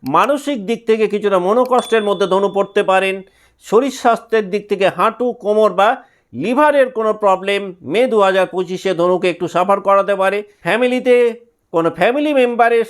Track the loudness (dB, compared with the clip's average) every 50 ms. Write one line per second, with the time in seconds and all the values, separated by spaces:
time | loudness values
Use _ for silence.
0 | -8 0 2 2 2 2 0 -2 -2 -4 -6 -4 -4 -4 -6 -4 0 -2 0 0
1 | 0 0 -2 -2 -2 0 0 0 2 2 2 2 2 2 0 0 0 0 -2 0
2 | 0 0 0 0 0 0 0 0 0 0 0 -2 -4 -2 -2 -2 0 2 0 2
3 | 0 0 -4 -6 -10 -16 _ _ _ _ _ _ -8 0 2 2 2 2 -4 -2
4 | 0 0 0 0 -2 -2 -2 -2 -2 -2 -6 -6 -4 -4 -2 0 0 0 0 0
5 | -2 -2 0 -2 -4 -4 -4 -4 -4 -2 0 2 2 2 2 2 2 2 0 -2
6 | -8 _ _ _ _ _ -10 -8 -4 -2 0 2 2 2 4 2 0 0 -2 -2
7 | -2 -2 -2 0 2 0 0 0 0 -2 -4 -4 -4 -8 -12 -14 -10 -4 0 0
8 | 0 2 2 2 2 2 2 2 0 -2 -2 -6 -6 -4 -6 -6 -4 -4 -2 0
9 | 0 0 0 0 0 -2 -4 -4 -6 -4 -2 -2 0 2 0 0 2 2 2 2
10 | 2 0 -2 0 0 -2 -2 -2 -6 -10 _ _ -4 -2 0 0 0 0 0 0
11 | 2 2 2 4 2 0 -2 -6 -12 _ _ _ _ _ -2 -2 0 0 0 0
12 | 0 0 0 0 -2 0 2 2 0 0 2 2 2 2 2 0 -2